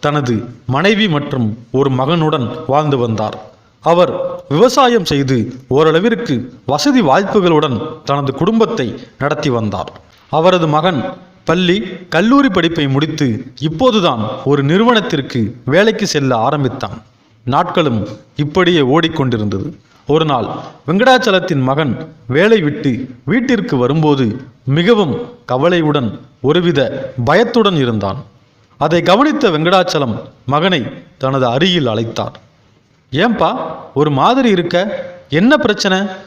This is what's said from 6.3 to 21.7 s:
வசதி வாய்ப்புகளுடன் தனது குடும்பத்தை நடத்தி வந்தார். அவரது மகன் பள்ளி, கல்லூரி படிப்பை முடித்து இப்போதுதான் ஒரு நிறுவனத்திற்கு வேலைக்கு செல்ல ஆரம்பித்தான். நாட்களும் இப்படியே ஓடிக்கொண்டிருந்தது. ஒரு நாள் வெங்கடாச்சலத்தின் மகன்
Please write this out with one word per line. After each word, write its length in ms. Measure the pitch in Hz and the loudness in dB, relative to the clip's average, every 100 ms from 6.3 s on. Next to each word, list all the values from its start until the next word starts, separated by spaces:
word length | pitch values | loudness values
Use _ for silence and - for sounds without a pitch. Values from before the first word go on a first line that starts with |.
| 123 87 - - | -4 -6 -12 -4
வசதி 340 | 143 285 254 | -2 2 2
வாய்ப்புகளுடன் 800 | 165 147 196 214 180 156 151 113 98 - | 4 2 2 0 2 2 2 -4 -6 -10
தனது 300 | - 143 135 | -4 -2 -2
குடும்பத்தை 680 | 131 175 226 226 226 120 - - _ | -2 0 2 0 0 -6 -8 -16 _
நடத்தி 320 | 139 151 151 | -4 -2 -2
வந்தார். 500 | 120 110 92 - - _ _ _ | -2 -2 -6 -8 -14 _ _ _
அவரது 380 | 147 170 185 160 | 2 4 4 2
மகன் 360 | 151 180 156 - - - _ | 2 0 -2 -6 -10 -20 _
பள்ளி, 380 | - 165 180 190 202 - - | -2 0 2 0 -2 -12 -4
கல்லூரி 400 | 160 214 277 269 | 0 2 4 2
படிப்பை 400 | 185 165 165 143 | 2 0 0 0
முடித்து 640 | 135 156 156 139 107 - - | 0 -2 -2 -2 -2 -8 -6
இப்போதுதான் 680 | 156 160 262 214 175 120 107 - | -6 0 0 2 0 0 -4 -4
ஒரு 180 | 135 143 | -2 0
நிறுவனத்திற்கு 920 | 139 180 233 226 190 151 131 127 104 - | 2 2 4 2 0 -4 -4 -4 -4 -4
வேலைக்கு 420 | - 156 214 214 196 | 0 2 2 0 -2
செல்ல 300 | 151 135 120 | -2 0 0
ஆரம்பித்தான். 680 | 120 147 131 120 113 - - _ _ _ | 0 0 -2 -4 -10 -12 -20 _ _ _
நாட்களும் 640 | 123 139 180 - 156 113 98 - - - | -2 -2 0 0 0 0 -4 -12 -16 -6
இப்படியே 440 | 147 190 175 175 | -2 2 2 4
ஓடிக்கொண்டிருந்தது. 920 | 127 151 165 156 131 117 104 95 73 - _ _ - | 2 2 0 -2 -2 -2 -2 -4 -8 -12 _ _ -2
ஒரு 180 | 151 | 0
நாள் 220 | 160 131 101 - - - - | 2 -2 -4 -8 -14 -14 -2
வெங்கடாச்சலத்தின் 760 | 185 254 254 220 190 185 147 | 2 4 4 4 0 0 -2
மகன் 460 | 131 | 0